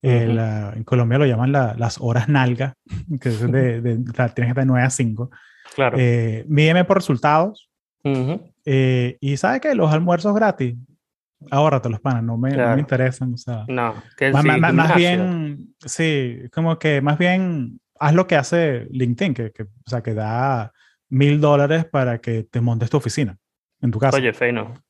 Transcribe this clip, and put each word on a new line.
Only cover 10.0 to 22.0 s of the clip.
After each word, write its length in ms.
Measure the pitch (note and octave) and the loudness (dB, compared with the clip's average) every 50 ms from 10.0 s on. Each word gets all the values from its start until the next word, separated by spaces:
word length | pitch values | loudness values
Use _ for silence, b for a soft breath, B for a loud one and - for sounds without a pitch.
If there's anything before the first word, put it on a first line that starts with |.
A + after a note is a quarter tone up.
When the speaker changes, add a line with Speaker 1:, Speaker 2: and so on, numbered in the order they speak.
| E3+ F3 F3 F3 E3 G#3 G3+ | 2 2 0 0 0 0 0
Speaker 1:
gratis, 420 | G#3+ A3 G#3 F#3 - C3+ B2 A#2+ A#2+ B2+ _ _ _ _ _ _ _ _ _ _ _ D3 - | 2 2 0 0 0 -4 -4 -4 -8 -14 _ _ _ _ _ _ _ _ _ _ _ -10 -2
ahórratelos, 480 | C#3+ C#3 D3+ D#3 C#3+ B2+ G#2+ B2 A2+ G#2 | 0 2 4 4 2 2 0 -2 -6 -2
pana, 220 | _ C#3 B2+ A#2+ | _ -2 -2 -2
no 140 | A2+ A#2 A#2 | -2 -4 -4
me, 120 | A2+ B2 C3 | -2 -2 -2
no 80 | C#3 | 0
me 60 | C#3 B2 | 0 2
Speaker 2:
Claro. 160 | A#2 A2+ C3+ | 2 2 0
Speaker 1:
interesan, 540 | D3 - C3+ B2 C3 C3 B2+ - C3 B2+ A#2+ | 0 0 0 0 0 0 -2 -4 -6 -6 -6
o 20 | |
sea, 280 | A#2+ - - A#2+ A2 G#2+ | -8 -8 -10 -10 -8 -8
Speaker 2:
No, 260 | A#2 C3 B2+ A#2+ A2+ G#2+ G2+ - - _ | -6 -4 -4 -4 -4 -4 -8 -16 -20 _
que 140 | - C#3+ C3+ | -2 -2 2
Speaker 1:
más, 100 | C3+ C#3 | 2 4
Speaker 2:
sí, 60 | D3 | 4
Speaker 1:
más, 120 | D#3 D3+ - | 4 4 4
más 120 | E3 E3+ F3 E3 D#3+ D#3+ E3+ | 2 2 4 4 4 4 4
Speaker 2:
gimnasio. 20 | |
Speaker 1:
bien, 760 | F3 F3 F3 F3+ F3+ F3+ F3+ F3 E3+ D#3 D3 D3 C#3 - - _ _ - | 4 4 2 2 0 0 -2 -2 -4 -6 -6 -8 -10 -16 -20 _ _ -14
sí, 540 | - - - E3 D#3+ D3+ C#3 C3 B2 A#2+ B2+ B2 B2+ | -12 -4 -2 -2 0 0 0 -2 -4 -6 -10 -14 -10
como 280 | _ D#3+ E3 E3 E3 D#3+ | _ -2 0 0 -2 0
que 200 | - D#3 D3 C#3 | 0 0 0 2
más 180 | C3+ D3 D3 D3+ | 2 0 0 2
bien 600 | F3+ F3+ F3+ F#3+ F#3+ F3+ E3+ D3 B2 - - - _ _ _ _ | 2 0 0 0 0 -2 -2 -4 -6 -8 -10 -18 _ _ _ _
haz 160 | D3 D3 D#3 | 0 2 4
lo 100 | F3 F#3 | 4 4
que 120 | F3+ E3+ | 4 2
hace 500 | D3 C3 - E3+ E3+ E3+ D3+ C3 A#2+ A2+ - | 0 2 2 0 0 2 0 0 -4 -6 -8
LinkedIn, 440 | - B2+ B2+ A#2+ A#2+ A#2 F#3+ F#3 C3 | -4 -2 -2 -2 0 0 -2 -2 -2
que, 160 | A#2+ A#2 G#2+ | -2 -6 -8
que, 120 | _ - A2 | _ -12 -16
o 40 | G2+ G#2+ _ _ | -16 _ _ _
sea, 160 | - B2 A#2+ | -8 -8 -6
que 140 | G#2+ B2 A2 | -4 -4 -4
da 560 | G#2+ A2 G#2+ A2+ A#2+ C3 C#3 C3+ A#2+ G#2+ A2+ b b b b b b _ _ | -4 -4 -4 -2 -2 0 0 -2 -2 -4 -8 b b b b b b _ _
mil 300 | C3 C3 C#3 C#3+ D3 D3+ | 0 2 4 4 4 4
dólares 460 | D3 D3 D3 C#3+ C#3+ C#3+ D#3 E3 D#3+ | 4 4 4 4 4 2 2 0 -2
para 340 | - - C#3+ | -2 -2 0